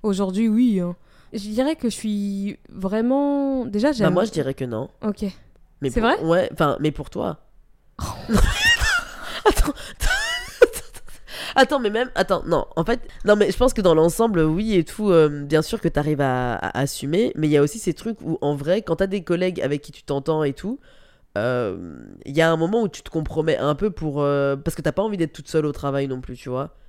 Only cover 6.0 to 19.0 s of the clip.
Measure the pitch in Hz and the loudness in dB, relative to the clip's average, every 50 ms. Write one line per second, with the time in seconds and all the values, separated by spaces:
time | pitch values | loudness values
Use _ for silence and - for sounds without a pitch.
6 | 220 233 330 - 160 160 170 180 180 - - - 165 143 - - 147 151 143 - | 2 4 2 2 2 2 2 2 2 0 0 2 2 2 2 0 -2 -2 -2 -4
7 | 135 - - - - - 147 - _ _ _ - - _ _ _ _ _ _ - | -12 -10 -8 -6 -4 -4 -6 -8 _ _ _ -20 -20 _ _ _ _ _ _ -10
8 | - - - - - - 226 - - - - 807 855 932 960 960 - 880 855 1077 | -8 -8 -8 -10 -4 2 4 6 6 4 4 2 4 4 4 4 2 0 0 0
9 | 1077 1077 - - - - - - - 427 - - - 311 - - - - - - | -4 -6 -16 -16 -14 -12 -12 0 2 2 4 4 2 2 2 -8 -14 -18 -10 -2
10 | - - 762 807 880 932 988 988 988 1077 - - 494 - - - - - - - | 0 0 2 2 -2 -2 -4 -6 -8 -12 4 4 4 4 4 -10 -14 -14 -18 -16
11 | - - - - - - - - - - - - 254 254 302 277 240 208 208 220 | -16 -16 -16 -16 -16 -16 -14 -12 -12 -2 2 2 4 4 2 0 0 0 0 0
12 | 254 254 - - 190 - 190 - - - 170 139 - - - - 165 - 233 240 | -2 -2 0 -2 0 0 0 -2 0 0 0 0 0 -2 -4 -2 0 0 -2 -4
13 | - - - - - 202 208 208 202 147 - - 247 262 - - 190 185 160 156 | -4 -12 -12 -2 4 4 6 6 4 2 2 2 2 2 2 4 4 4 6 6
14 | 160 170 160 - 147 226 202 165 156 156 156 185 220 226 208 180 156 - - - | 4 4 4 2 0 2 4 2 2 2 2 0 0 2 2 2 2 0 -6 -2
15 | 214 202 175 165 156 151 147 147 143 139 156 156 156 - 226 214 - 165 - 151 | 2 4 6 6 6 6 2 -4 -4 0 0 0 2 0 -6 -2 -2 0 0 0
16 | 147 151 151 139 143 135 127 127 123 123 117 - - 95 - 120 139 143 - - | 0 0 0 0 0 0 0 0 -2 -2 -4 -4 -6 -6 -2 -2 -2 -2 -4 -6
17 | - 139 156 196 233 - - 151 156 151 151 147 143 147 - 226 - 185 156 - | -4 -2 0 0 0 0 0 0 0 4 4 4 4 4 0 -4 -4 -4 -4 -4
18 | - 226 220 - - 160 165 - - 143 147 139 139 156 185 220 214 - 190 - | -6 -8 -8 -8 -6 -6 -6 -2 -2 -2 -2 -2 0 0 0 0 0 -4 -2 -2